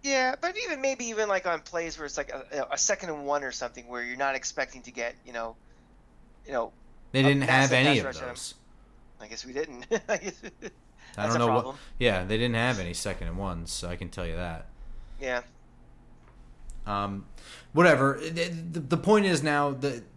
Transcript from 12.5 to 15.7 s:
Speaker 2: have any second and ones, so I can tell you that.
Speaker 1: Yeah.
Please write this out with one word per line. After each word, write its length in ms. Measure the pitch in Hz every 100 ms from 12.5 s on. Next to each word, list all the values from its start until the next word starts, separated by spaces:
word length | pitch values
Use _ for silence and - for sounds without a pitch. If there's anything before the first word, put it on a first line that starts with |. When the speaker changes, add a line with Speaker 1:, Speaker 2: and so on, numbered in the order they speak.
| 113
Speaker 2:
have 240 | 123 113
any 140 | 87
second 340 | 87 104 90 87
and 100 | 87
ones, 340 | 98 85 82
so 180 | - 87
I 60 | 87
can 140 | 90
tell 160 | - 87
you 100 | 82
that. 320 | 87 82 - - - - - -
Speaker 1:
Yeah. 220 | 131 123 - - -